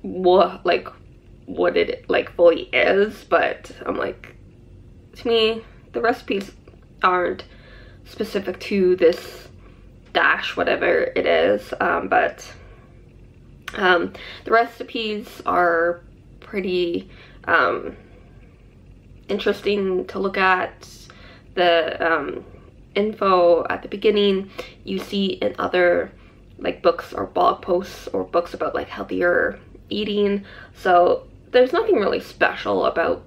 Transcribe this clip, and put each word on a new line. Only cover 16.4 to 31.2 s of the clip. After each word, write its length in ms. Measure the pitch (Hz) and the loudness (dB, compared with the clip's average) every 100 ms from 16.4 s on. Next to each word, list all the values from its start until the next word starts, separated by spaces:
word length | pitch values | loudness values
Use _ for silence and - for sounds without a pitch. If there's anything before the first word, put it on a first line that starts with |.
pretty, 680 | - 202 185 180 175 180 196 - - - - | -10 -6 -4 -2 -2 -4 -8 -20 -20 -12 0
um, 500 | 170 123 - - - - - - - - - - - - - - - - | 2 2 -2 -8 -16 -20 -20 -20 -20 -20 -20 -20 -20 -20 -20 -20 -20 -8
interesting 760 | 196 214 202 202 202 190 185 185 | -2 -2 -2 -2 -2 0 -2 -4
to 120 | 196 | -6
look 180 | 196 196 | -4 0
at. 520 | 190 185 - - - - - - - - - | 2 2 0 -10 -20 -20 -20 -20 -20 -20 -10
The, 520 | - 175 170 156 - 165 | 2 4 4 2 -2 0
um, 380 | 160 147 - - - - - - 202 | 0 -4 -10 -14 -20 -20 -20 -6 -2
info 680 | 214 208 196 185 175 165 - | -2 0 2 6 6 6 2
at 120 | 185 | -6
the 60 | - | -6
beginning 640 | 202 220 208 202 190 196 - - - | 0 2 4 4 2 -2 -14 -16 -16
you 160 | - 190 | -8 -8
see 280 | - 202 196 | -4 -2 -2
in 280 | - 202 - | 0 -4 -2
other, 540 | 196 180 175 170 - - - - - - | -2 2 2 2 -2 -12 -20 -20 -20 -10
like, 240 | 87 92 | -8 0
books 300 | 135 - - | 0 0 -8
or 140 | - - | -10 -6
blog 340 | - 175 - | 0 0 0
posts 480 | - 175 196 - - | -2 -2 -2 -14 -8
or 160 | - - | -6 -2
books 280 | 175 170 | -2 -4
about, 220 | - 151 - | -8 -6 -6
like, 140 | - | -8
healthier 680 | - 196 185 175 170 160 202 - - - | -12 -8 -2 2 2 0 -4 -18 -20 -10
eating, 560 | 208 208 202 202 202 - - - - | -6 -2 0 0 -2 -6 -20 -20 -6
so 500 | 190 175 359 - | 4 6 6 2